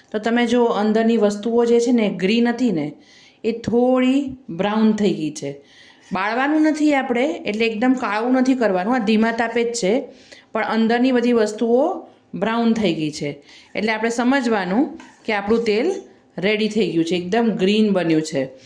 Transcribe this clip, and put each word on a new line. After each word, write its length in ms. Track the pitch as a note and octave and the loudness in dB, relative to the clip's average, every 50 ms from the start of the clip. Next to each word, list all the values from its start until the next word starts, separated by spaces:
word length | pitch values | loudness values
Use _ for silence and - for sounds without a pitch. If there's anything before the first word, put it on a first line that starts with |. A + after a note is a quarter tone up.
| - _ | -14 _
તો 80 | - G#3+ | -8 -6
તમે 260 | G3+ A#3 A#3 A#3+ A#3+ | -2 0 0 2 2
જો 180 | A3+ A3+ B3 A#3 | 2 2 2 2
અંદરની 540 | A#3 F3+ F#3+ G#3 G#3+ G#3+ A3 A3+ A3+ A#3 A3+ | 2 2 0 0 2 2 2 2 2 2 2
વસ્તુઓ 480 | G#3 G3+ G3+ - - A#3 A3+ A#3+ A#3+ | 2 2 0 -2 -4 -2 0 2 2
જે 140 | A#3 A#3 A#3 | 4 4 4
છે 120 | A#3 A#3+ | 4 4
ને 180 | B3+ A#3 G#3+ G3 | 2 2 2 0
ગ્રીન 380 | F3 F3 F3+ F#3 A3+ A#3 A#3 A#3+ | -2 -2 -2 0 2 2 2 0
હતી 240 | A#3+ A#3+ B3+ A#3+ | 0 0 0 0
ને, 220 | F#3+ D#3+ C#3+ D3 - - - - - - - - _ _ - | 0 -2 -4 -6 -8 -12 -20 -20 -20 -20 -20 -20 _ _ -6
એ 80 | A3+ | -4
થોડી 880 | A#3 A#3 - - G3+ A#3+ B3 B3+ B3+ B3+ B3+ B3+ C4 C#4 C#4+ C4 - - - - | -4 -4 -4 -2 0 2 2 4 2 2 2 2 2 0 0 -4 -8 -12 -14 -10
બ્રાઉન 420 | E3 E3 F#3+ G#3 G#3+ A3 A3 A3 | -6 -4 -2 -2 0 2 2 2
થઈ 220 | G#3+ G#3 G#3 F#3+ D#3+ | 2 2 2 0 0
ગઈ 180 | D#3 D#3 D3+ | 0 -4 -6
છે. 300 | D3 - D3+ C#3+ C#3 - - _ - - - - - _ _ - F#3 | -8 -8 -10 -10 -12 -12 -16 _ -20 -20 -20 -20 -20 _ _ -8 -6
બાળવાનું 480 | F#3 F#3+ G#3 A3+ B3 C4 C#4+ D4+ D#4 | -4 -2 -2 -2 -2 0 0 2 2
નથી 340 | D#4 D#4 D4+ D4+ D4 D4+ C#4+ | 2 2 2 2 2 2 2
આપણે, 320 | C4+ B3+ - A#3+ A#3 B3 D4+ | 2 0 0 0 0 0 -2
એટલે 340 | E4+ E4+ - - G#3 G#3+ A#3 | -2 -4 -6 -6 -4 -2 -2
એકદમ 280 | A#3 G#3+ G#3 A#3+ B3+ C4 | -2 -2 0 0 0 2
કાળું 380 | - - G#3 G3+ G#3+ A3+ B3 | 0 -2 -4 -4 -2 -2 0
નથી 240 | B3+ C4 B3+ C4 C4+ | 2 2 2 2 2
કરવાનું, 400 | B3+ A#3 G#3 F#3+ F3+ F3+ G#3 B3+ | 2 2 0 0 0 -2 -2 -2
આ 20 | C4 | -2
ધીમા 340 | G#3+ G3 A3 G#3+ A3 A3+ | 0 2 2 2 2 0
તાપે 320 | A3+ A3+ A#3+ A3+ A3+ A#3+ A#3 | 0 -2 -4 -4 -2 -2 -2
જ 100 | A#3 A#3 | -2 -4
છે, 300 | - - F3+ G#3+ C4+ - - - - - - - - - _ - | -2 -2 0 0 0 -2 -6 -14 -20 -20 -20 -20 -20 -14 _ -6
પણ 120 | A3 - | -4 -4
અંદરની 460 | - G3+ A3 A3+ A3 A#3 A#3+ B3 C4 | -2 0 0 2 2 2 2 2 2
બધી 220 | B3+ B3 A#3 B3 A#3+ | 2 2 2 2 2
વસ્તુઓ 760 | A3+ G#3+ G#3+ G#3+ - B3 A3+ A#3 B3 C#4+ E4+ F#4+ E4 - - - _ _ _ - | 2 2 0 -2 -2 -2 0 2 2 2 0 -2 -6 -10 -16 -20 _ _ _ -10
બ્રાઉન 400 | F3 F#3 A3 A3+ A#3 A#3 A#3 A3+ | -6 -4 -2 -2 0 2 2 2
થઈ 200 | A3+ G#3 F#3 E3 | 2 0 0 0
ગઈ 180 | D#3 D#3 D3+ | -2 -4 -6
છે. 320 | D3 - D#3+ C#3+ C#3 - - - - - - - - | -6 -6 -8 -8 -8 -10 -16 -20 -20 -20 -20 -12 -8
એટલે 160 | - G3 A3 | -4 -4 -2
આપણે 180 | A3 G#3+ A3 A#3 | -2 -2 -2 -2
સમજવાનું 880 | A#3 A#3 A#3+ B3 C4+ C#4 B3 A#3 A3+ G#3 F#3 F3+ F#3 A3 D4+ - - - - - - - - | -2 0 0 2 2 2 2 0 0 0 0 0 0 0 0 -2 -4 -10 -18 -20 -20 -12 -6
કે 80 | - G#3+ | -4 -4
આપણું 300 | G3+ G3+ G3+ A3+ A3 - | -2 0 0 0 0 2
તેલ 380 | A3+ G3+ G#3 C4 F4+ G4 - - - - _ _ _ _ - | 0 0 0 0 -2 -2 -4 -8 -16 -20 _ _ _ _ -4
રેડી 320 | E3+ G3 G#3+ G#3 A3 G#3+ | -2 0 0 0 0 -2
થઈ 220 | G#3+ G#3+ G#3 E3+ | 0 0 0 0
ગયું 140 | D#3+ E3 E3 | 0 -2 -2
છે, 100 | E3 F3+ | 0 -2
એકદમ 340 | F3+ F3 F3+ F#3 A#3 A#3 A#3 | -4 -2 -2 0 0 0 0
ગ્રીન 440 | F#3+ - F#3 F#3+ G#3 A3 G#3+ G#3 G3 | 0 0 2 2 2 2 2 2 2
બન્યું 280 | F#3 F3 E3 D#3+ D#3 | 0 0 0 0 0
છે. 280 | D#3 - - C#3 C3 C3 - - - | -2 -2 -4 -4 -4 -6 -8 -14 -20